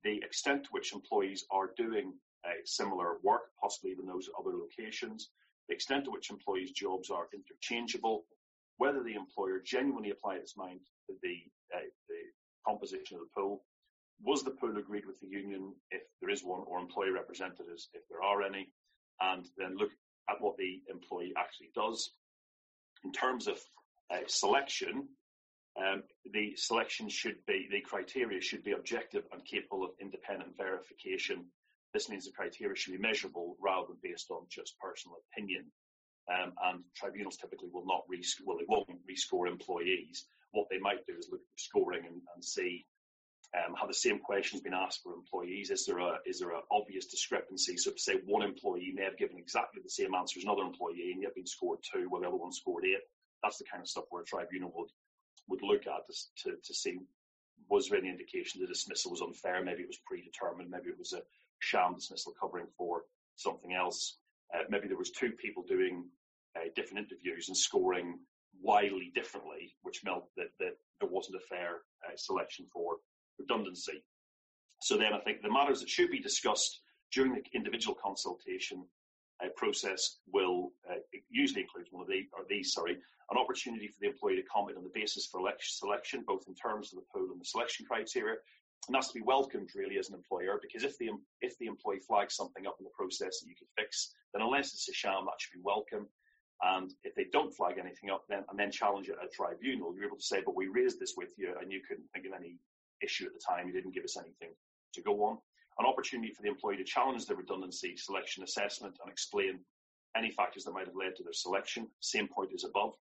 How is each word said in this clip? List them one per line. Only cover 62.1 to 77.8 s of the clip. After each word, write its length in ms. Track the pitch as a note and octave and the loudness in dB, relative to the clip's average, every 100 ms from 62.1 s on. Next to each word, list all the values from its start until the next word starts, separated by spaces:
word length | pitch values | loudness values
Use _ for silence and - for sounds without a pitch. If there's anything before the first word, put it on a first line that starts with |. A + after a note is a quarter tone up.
| - - - | -6 -8 -4
covering 280 | G2 F2+ E2+ _ | -4 -4 -6 _
for 260 | F2 E2+ - _ _ - | -2 -2 -4 _ _ -4
something 360 | - E2 F2 | -2 -2 -2
else. 460 | F2+ F2+ F2+ - - _ _ _ | 0 2 0 -4 -6 _ _ _
Uh, 100 | E2+ - | -2 2
maybe 180 | G2+ F#2 | 0 2
there 120 | F2+ | -2
was 120 | F2+ | -2
two 200 | - A#2+ | 0 0
people 300 | - - - F2+ | 0 -6 -6 2
doing, 380 | F#2+ F#2 F2 F2+ _ _ _ _ - | 4 4 2 -8 _ _ _ _ -6
uh, 120 | - - | -4 -4
different 300 | G#2 G2+ G#2 | -4 -4 -6
interviews 420 | F#2+ F2+ - - | -6 -4 -4 -2
and 80 | F#2 | 2
scoring 640 | - - B2 G2+ F2 F2 - _ _ F#2 | 4 6 6 4 0 -6 -14 _ _ -4
wildly 500 | F#2 G#2 G2+ F#2+ F#2 | 6 8 8 2 -2
differently, 600 | F#2 - G2 D#2+ D#2+ D#2+ _ | -4 -4 -8 -10 -12 -12 _
which 220 | F#2 - | -10 -6
meant 180 | G2 F2+ - - | -2 -2 -4 -6
that, 140 | F2 _ | -6 _
that 160 | F#2 - _ _ | -2 -2 _ _
there 80 | G2 | 0
wasn't 280 | F#2 - F#2 | 0 -2 -8
a 40 | |
fair, 360 | - F2+ F2 E2+ - _ F2 | -6 -4 -2 -4 -10 _ -10
uh, 60 | - | -8
selection 500 | - F#2+ - - - | -2 0 0 -6 -10
for 260 | - - - _ _ _ - | -4 -2 -2 _ _ _ -14
redundancy. 640 | F#2+ A2+ G2 F2+ - - _ _ _ _ _ _ _ _ | 0 0 0 -6 -8 -8 _ _ _ _ _ _ _ _
So 160 | - G#2+ | 4 6
then 160 | G#2+ | 6
I 60 | G#2 | 4
think 200 | - - | 2 0
the 100 | G#2+ | 4
matters 300 | B2 C#3+ C3 | 6 8 6
that 80 | - | 2
should 220 | - F3 | 4 6
be 100 | C3+ | 4
discussed 640 | G2+ - A#2+ G#2 - - _ _ _ | 2 2 4 4 2 0 _ _ _
during 220 | - C3 | 6 6
the 100 | A#2 - | 6 0
individual 420 | A#2+ G#2+ A#2 | -2 0 0